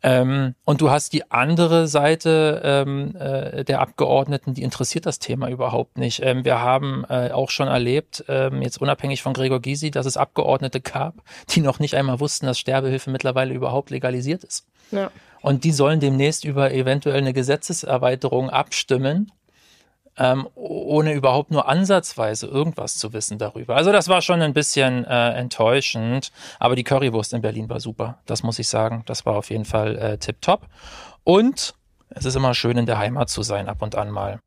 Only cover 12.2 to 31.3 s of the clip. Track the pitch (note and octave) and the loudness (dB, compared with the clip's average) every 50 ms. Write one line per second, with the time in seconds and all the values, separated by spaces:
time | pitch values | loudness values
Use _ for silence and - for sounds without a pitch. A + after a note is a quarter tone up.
12.2 | C#3+ D3 - - - C3+ B2 - - - C3 C3+ C3+ C3+ C3 C3+ - - C3 C3 | -2 -4 -4 -4 -4 -4 -4 -4 -2 -2 -2 0 0 0 -2 -4 -4 -4 -6 -2
13.2 | - C3+ B2+ C3 C3 C3 C3 C3 B2+ - B2 C3+ C#3 - C#3 C3 B2+ B2+ B2+ B2 | -2 -2 0 0 0 -2 -2 -4 -4 -2 -2 -2 -4 -4 -8 -4 -4 -4 -4 -2
14.2 | B2 C#3 D#3 F#3 - - - - _ _ _ _ _ _ - G3+ G3 F#3 - - | -2 -4 -4 -4 -6 -10 -12 -12 _ _ _ _ _ _ -4 -4 -4 -4 -8 -14
15.2 | _ _ - - _ C#3 C#3 C3 - D#3+ D#3+ C#3 C#3+ C#3 D#3 D#3+ C#3+ C#3 C3+ C3 | _ _ -20 -4 _ 0 0 2 2 0 2 4 4 4 4 4 2 2 2 4
16.2 | C#3 D3 D#3 - - D3+ C#3 C#3 C#3 C3+ C3 C3 C3 C3 C3 C#3+ C#3 D3+ C3+ C#3 | 2 2 0 0 -4 -4 0 2 2 2 2 2 2 2 0 0 0 0 0 2
17.2 | C#3 C3+ B2+ C3 B2+ C3 C#3+ D#3 - - F3 - - - C3 B2+ B2+ B2+ C3 C3 | 0 0 0 0 0 0 0 -2 0 -6 -6 -6 -2 0 0 2 2 2 0 2
18.2 | - C3+ B2+ B2+ C3 C3 C3+ C3+ C#3+ - - - - - C3+ B2+ C3 C3+ D3 F3+ | -2 0 0 0 -2 0 0 0 -2 0 -4 -6 0 0 0 2 2 2 0 0
19.2 | G#3 - _ _ _ _ _ _ _ _ _ _ _ _ _ _ _ _ _ - | -2 -2 _ _ _ _ _ _ _ _ _ _ _ _ _ _ _ _ _ 0
20.2 | C3 B2+ B2+ C3+ C3+ - _ - - - D#3+ D#3+ - - D3+ D3+ D3+ D#3 D3+ C#3+ | 2 2 2 2 -2 -8 _ -12 -10 -8 -8 -6 -4 0 2 2 4 2 0 2
21.2 | C3 C3+ B2+ C#3 D3 _ D#3+ C#3+ C#3 - C#3 E3 F#3+ F#3+ G3+ F#3 - - - - | 4 4 4 4 0 _ 0 0 2 2 2 2 4 4 4 2 2 -2 -4 -2
22.2 | A#2 G#2+ A2 A2+ - - C#3 C3+ D3 E3 D#3+ - - B2 - - - A2+ A#2 A2+ | -2 -2 -2 -4 -6 -4 -2 -2 -2 -2 -2 -6 -8 -8 -6 -6 -6 -8 -6 -6
23.2 | A2 - G#2 G#2+ A2+ G#2 - A2+ - - A#2+ C3 D#3+ F#3 G#3 G#3 F3 E3 F#3+ F3+ | -6 -6 -6 -6 -6 -6 -6 -10 -6 -2 0 2 4 6 6 4 4 4 2 2
24.2 | E3 - G3 E3+ E3 D3+ C3+ D3+ D3 - - - C3+ C3 B2+ B2 A#2+ - B2+ A#2+ | 4 2 2 2 4 2 2 0 0 0 2 2 2 2 2 0 -2 0 2 2
25.2 | A#2+ A#2+ A#2 B2 B2 B2 - - A2+ A2 B2 C#3 C3+ - - A#2 A2 A2+ A#2+ C3+ | 2 2 0 -2 -4 -6 -2 2 4 4 4 4 2 0 -4 -2 -2 0 -2 -2
26.2 | - - _ - - - - - - A#2+ B2 B2+ B2 - D3+ C3+ C#3+ C3 A2+ A2+ | -2 -6 _ -16 -20 -20 -10 0 0 2 2 2 0 0 2 2 2 2 0 0
27.2 | G#2 - - A#2+ A2+ A2 G#2+ A2 A2 A2+ A#2+ A#2 - A#2 A2 - A2 A2+ B2 _ | -2 -2 -4 -4 -4 -4 -4 -4 -8 -8 -8 -8 -8 -8 -8 -6 -8 -8 -8 _
28.2 | _ - A#2 A2 - A#2 A2+ - A2 - - A2+ A2 A2+ A2+ A#2 A2+ - A2+ - | _ -6 -6 -4 -4 -4 -4 -4 -6 -2 -2 0 0 0 -2 -6 -8 -8 -10 -6
29.2 | - - A2 G#2 G#2 - A2 A2+ G#2+ - - A2 G#2+ G#2+ A2 - A2 A2 G#2+ G#2 | -2 -2 -2 -2 -2 -4 -6 -6 -6 -2 -2 -2 0 0 -4 -4 -4 -4 -4 -4
30.2 | - - - _ - - F3+ - - - _ - - - - - - - - _ | -6 -8 -10 _ 0 0 0 0 0 -12 _ -20 -20 -20 -20 -20 -20 -20 -20 _
31.2 | _ - | _ 4